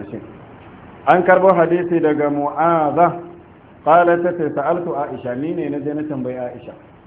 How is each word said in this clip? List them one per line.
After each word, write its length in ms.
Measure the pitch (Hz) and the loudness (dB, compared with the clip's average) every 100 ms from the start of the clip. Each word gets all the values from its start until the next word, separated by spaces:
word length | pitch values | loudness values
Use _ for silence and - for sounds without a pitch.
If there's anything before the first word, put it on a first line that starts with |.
| 101 | -12
ashe. 140 | 113 - - - - - - - - 131 | -14 -16 -20 -20 -20 -20 -20 -20 -6 2
An 160 | 175 | 4
karbo 280 | 180 185 190 | 6 6 6
hadisi 460 | 175 160 175 170 170 | 4 2 0 0 0
daga 300 | 151 151 147 | 0 0 0
Mu'adha, 920 | 143 143 139 165 165 151 139 170 - - - - - - - | -2 -4 0 0 2 0 2 2 0 -12 -20 -20 -20 -20 -6
qala 320 | 147 165 170 170 | 4 6 6 2
ta 100 | 175 170 | 0 -2
ce 160 | 147 | -4
sa'altu 400 | 147 143 175 170 | -2 -2 -2 -4
Aisha, 400 | 143 143 127 123 | -6 -6 -8 -8
ni 180 | 123 156 | -6 -6
ne 140 | 170 147 | -6 -6
na 100 | 143 | -6
je 120 | 143 | -6
na 100 | 147 | -6
tambayi 340 | 151 135 123 127 | -8 -8 -8 -8
Aisha. 340 | 123 113 - - - - | -10 -10 -18 -20 -20 -20